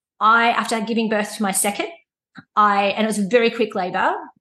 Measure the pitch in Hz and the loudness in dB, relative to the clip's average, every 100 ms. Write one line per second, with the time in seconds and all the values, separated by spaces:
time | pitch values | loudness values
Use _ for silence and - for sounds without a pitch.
0 | _ _ 208 233 233 220 220 226 208 233 | _ _ 2 4 2 0 -2 -4 -2 -2
1 | 220 208 208 - 202 190 202 202 370 - | 0 -2 -4 -4 -2 0 -2 -2 -8 -12
2 | _ _ _ - - 208 208 202 202 214 | _ _ _ -20 -4 2 2 4 0 0
3 | 220 214 185 240 226 226 214 202 185 185 | -2 -2 2 2 2 0 -2 -2 -4 -2
4 | 262 370 - _ | -2 -2 -8 _